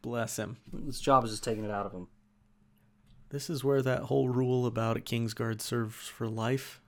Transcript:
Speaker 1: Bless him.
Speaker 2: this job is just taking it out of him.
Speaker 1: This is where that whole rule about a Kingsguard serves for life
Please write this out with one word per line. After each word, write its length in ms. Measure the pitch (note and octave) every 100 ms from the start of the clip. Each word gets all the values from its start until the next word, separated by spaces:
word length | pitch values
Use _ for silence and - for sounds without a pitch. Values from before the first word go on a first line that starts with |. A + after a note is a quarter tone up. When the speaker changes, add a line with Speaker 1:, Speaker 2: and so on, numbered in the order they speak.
Speaker 1:
Bless 340 | A#2+ A#2 A2+ -
him. 180 | G#2 A#2+ -
Speaker 2:
this 280 | - C#3 C3+
job 240 | - C3+
is 80 | A#2
just 120 | G#2+
taking 200 | - A2
it 60 | G#2+
out 140 | G2+ G2+
of 60 |
him. 160 | F#2+ F2+ _ _ _ _ _ _ _ _ _ _ - -
Speaker 1:
This 220 | C#3+ -
is 120 | D3+
where 180 | C3+ C#3
that 200 | B2+ B2+
whole 240 | B2 C#3 C3
rule 380 | B2 B2+ B2+ B2
about 300 | A#2 A2+ A#2
a 40 |
Kingsguard 600 | - A#2+ A#2 A2 A2+ A2
serves 460 | - A#2+ A2 G#2+ -
for 200 | - A2+
life 520 | A2 A2+ C3+ C3+ -